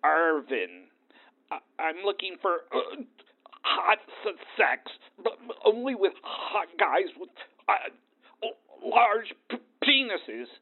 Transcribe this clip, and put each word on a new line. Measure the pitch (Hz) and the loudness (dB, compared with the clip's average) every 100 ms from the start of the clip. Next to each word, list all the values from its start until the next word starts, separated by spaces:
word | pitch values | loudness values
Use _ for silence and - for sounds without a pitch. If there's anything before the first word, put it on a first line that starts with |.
Irvin, | 147 156 165 156 131 127 92 90 95 _ _ _ - _ _ | 4 4 4 2 0 -4 -4 -10 -20 _ _ _ -20 _ _
I, | - _ _ | -14 _ _
I'm | 160 165 | -4 -2
looking | 202 196 190 180 | -2 -2 -6 -4
for, | 196 175 - | -2 -2 -2
uh, | - - - 247 _ - _ - - | -4 -4 -8 -14 _ -20 _ -20 -8
hot | - - - 214 - - | -2 0 2 0 -2 -10
s-, | 214 170 - - | -8 -10 -14 0
sex, | 143 127 - - - _ | 0 0 -8 -20 -20 _
but | 180 - 240 - | -6 -6 -16 0
only | - 220 254 | 2 2 0
with | 247 190 - | 0 0 -2
hot | - - - 208 180 - | -10 -8 -4 -4 -6 0
guys | 185 139 185 - | 2 2 0 -6
with, | 359 - - _ - | -16 -16 -20 _ 0
uh, | 208 - - _ _ _ _ 226 - _ - | 0 0 -12 _ _ _ _ -10 -10 _ -12
large | - 233 233 214 226 - _ | 0 4 4 4 -4 -16 _
p-, | 247 _ _ | -12 _ _
penises. | - 277 254 185 - 113 120 - | 2 4 2 -4 -6 -10 -12 -16